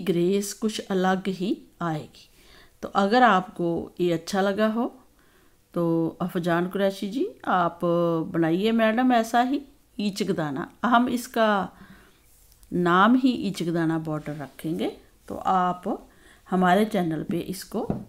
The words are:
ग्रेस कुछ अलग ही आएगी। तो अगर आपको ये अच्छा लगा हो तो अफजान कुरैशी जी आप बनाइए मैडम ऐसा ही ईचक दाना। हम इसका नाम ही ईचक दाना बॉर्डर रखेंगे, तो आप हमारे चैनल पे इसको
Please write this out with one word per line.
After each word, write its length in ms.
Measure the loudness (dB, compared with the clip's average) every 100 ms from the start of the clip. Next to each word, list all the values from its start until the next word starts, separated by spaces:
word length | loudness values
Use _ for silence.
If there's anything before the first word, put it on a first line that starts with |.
ग्रेस 480 | 0 0 0 0 -2
कुछ 280 | -6 -6 -4
अलग 480 | -4 -2 0 0 -4
ही 280 | -4 -4 -6 -10 -8
आएगी। 460 | -6 -6 -10 -20 -20 _ -20 -20 -20 _
तो 60 | -6 -2
अगर 260 | 2 4
आपको 720 | 6 4 0 -4 -2 -2 -6 -2
ये 120 | 0
अच्छा 280 | 0 -2 0
लगा 260 | 0 2 0
हो 200 | 0 -4 -6 _ _ _ _ _ _ _
तो 100 | -2 0 2 0 -2
अफजान 480 | -4 -2 0 0 0
कुरैशी 400 | 0 -2 -2 -6
जी 160 | -4 -6 -6 0
आप 340 | 2 0 0 0 2 2 0 -2
बनाइए 400 | 0 0 2 2
मैडम 400 | 2 2 2 4
ऐसा 280 | 2 2 0
ही 180 | 0 -2 -6 _ _ -6
ईचक 320 | -4 -2 -2
दाना। 380 | -2 -4 -6 -8 -4
हम 240 | 2 2 2
इसका 400 | -2 -4 0 2 2 -2 -10 -20 -20 -20 _ _ _ _ _ -6
नाम 420 | 0 4 6 6
ही 160 | 6 4 0
ईचक 240 | -4 -4 -2
दाना 320 | 0 0 -2
बॉर्डर 380 | -4 -6 -6 -10
रखेंगे, 520 | -12 -10 -6 -4 -6 -8 -18 _ -14
तो 60 | -6
आप 720 | 0 0 0 -2 -6 -8 -10 _ -20 -20 -4
हमारे 340 | 2 4 4
चैनल 380 | 2 0 -2 -4
पे 160 | -4 -6
इसको 460 | -6 -10 -8 -6 -4 -6